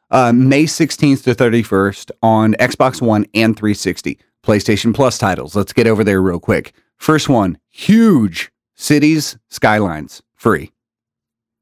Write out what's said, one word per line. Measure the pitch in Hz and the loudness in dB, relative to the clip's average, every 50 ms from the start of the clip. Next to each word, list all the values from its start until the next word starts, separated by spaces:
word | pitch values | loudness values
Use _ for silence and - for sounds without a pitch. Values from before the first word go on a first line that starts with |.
| _ - | _ -2
uh, | - 131 127 120 120 | 0 2 2 4 4
May | 123 131 131 139 143 156 | 4 4 4 2 2 0
sixteenth | 139 - - 165 131 - - 156 143 135 131 - | 0 -2 -2 -4 -4 -2 0 0 0 0 0 0
to | 127 117 | -2 0
thirty-first | - 131 117 113 117 107 - 104 95 98 101 95 - - - - _ | 2 2 2 2 0 -2 0 0 0 0 0 -2 -6 -14 -20 -10 _
on | - 110 110 110 110 110 107 - | 0 0 2 2 2 2 0 0
Xbox | 120 123 - - 135 127 127 - | 0 -2 0 0 -2 -2 -2 -2
One | 127 113 107 104 104 - - | -2 0 0 0 -2 -2 -2
and | 110 113 110 107 - | -2 0 0 -2 -2
three | 107 107 101 | -2 -4 -4
sixty. | - - 95 87 - - 82 - - _ _ _ _ _ | -2 -4 -6 -6 -6 -6 -10 -10 -10 _ _ _ _ _
PlayStation | - 107 101 - - 107 98 - 117 101 | 0 0 0 0 0 -2 0 0 -2 0
Plus | - 135 123 - - | 0 0 -2 -2 -2
titles. | 117 98 90 - 65 78 - | -2 -2 -2 -4 -8 -6 -4
Let's | 101 98 - | -4 -4 -2
get | - 127 110 | 0 0 2
over | 113 110 101 110 | 2 2 0 0
there | 104 98 95 | 0 2 0
real | 92 95 87 87 | 0 0 -2 -4
quick. | - - 101 73 - - _ _ _ _ _ _ | -2 -2 -2 -2 -4 -6 _ _ _ _ _ _
First | - - 156 147 - - | 0 0 0 2 2 2
one, | 135 113 98 90 85 - _ _ | 0 2 0 0 -4 -8 _ _
huge | _ - - - 214 226 226 220 180 127 107 92 82 - - - _ _ _ _ _ | _ -6 0 2 4 4 4 4 4 2 2 -2 -4 -8 -14 -14 _ _ _ _ _
Cities | - - - 147 147 147 151 160 151 143 - - - _ _ | -10 -4 0 0 2 2 2 2 0 -2 -6 -12 -16 _ _
Skylines, | - - - 110 107 107 104 87 80 76 73 - - - _ _ _ | -6 -2 0 0 2 0 0 -2 -4 -8 -12 -14 -18 -20 _ _ _
free. | _ - 117 95 73 73 - _ _ _ _ _ _ _ _ _ _ _ _ _ _ _ _ _ _ | _ -2 -2 -2 -2 -4 -10 _ _ _ _ _ _ _ _ _ _ _ _ _ _ _ _ _ _